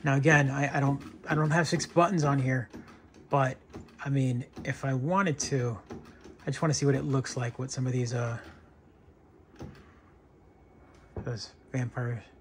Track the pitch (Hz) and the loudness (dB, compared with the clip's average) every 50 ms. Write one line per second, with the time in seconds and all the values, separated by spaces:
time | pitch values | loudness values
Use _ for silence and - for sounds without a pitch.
0 | - 147 135 139 135 160 156 147 139 135 135 143 143 135 - 143 139 139 139 139 | 2 2 2 4 6 6 6 6 6 4 0 -2 -2 0 0 2 2 2 0 0
1 | - - - - - - 156 151 156 151 151 170 165 - 175 156 - - - 165 | -4 -14 -16 -16 -4 -2 0 2 2 4 4 2 2 2 0 -2 -2 2 4 4
2 | 175 170 202 165 147 143 139 135 131 131 131 127 113 - - - - - - - | 4 4 4 2 2 2 2 2 2 2 0 0 -2 -6 -12 -18 -18 -18 -20 -20
3 | - - - - - - 143 139 135 131 135 - - - - - - - - - | -20 -20 -20 -20 -6 -2 0 2 2 0 -2 -8 -16 -18 -18 -18 -18 -18 -18 -10
4 | - 143 139 139 131 127 123 123 127 - - - - 139 131 - - 139 131 127 | -4 0 2 2 2 2 0 -2 -4 -8 -12 -10 -8 -8 -6 -4 -2 -2 -2 0
5 | 127 160 185 196 196 175 143 - - - 147 131 123 123 107 95 - - - - | 0 2 2 2 2 2 0 -2 -2 -2 0 0 0 -2 -4 -6 -10 -14 -16 -16
6 | - - - - - - - - - 147 135 - 170 156 139 - 147 139 139 135 | -16 -20 -20 -20 -20 -20 -20 -10 -8 -6 -4 0 0 0 2 2 2 2 2 2
7 | 147 147 135 135 127 - - 127 123 117 - - 127 131 - 135 127 127 123 127 | 0 0 0 0 -2 -2 -4 -4 -4 -4 -6 -8 -8 -6 -4 -4 -2 -2 0 -2
8 | 123 113 120 123 120 117 117 110 - - - - - - - - - - - - | -2 -2 -2 -4 -4 -4 -6 -8 -12 -16 -20 -20 -20 -20 -20 -20 -20 -20 -20 -20
9 | - - - - - - - - - - - - - - - - - - - - | -20 -20 -20 -20 -20 -20 -20 -20 -20 -20 -18 -16 -16 -16 -16 -20 -20 -20 -20 -20
10 | - - - - _ _ - - - - _ - - - - - - - - - | -20 -20 -20 -20 _ _ -20 -20 -20 -20 _ -20 -20 -20 -20 -20 -20 -20 -20 -20
11 | - - - - - 127 120 107 - - - - - - - 131 123 120 - 127 | -20 -14 -12 -8 -6 -6 -8 -8 -10 -14 -16 -20 -16 -8 -4 -4 -4 -4 -4 -4
12 | 120 120 120 107 - - - - | -4 -4 -4 -6 -10 -16 -20 -20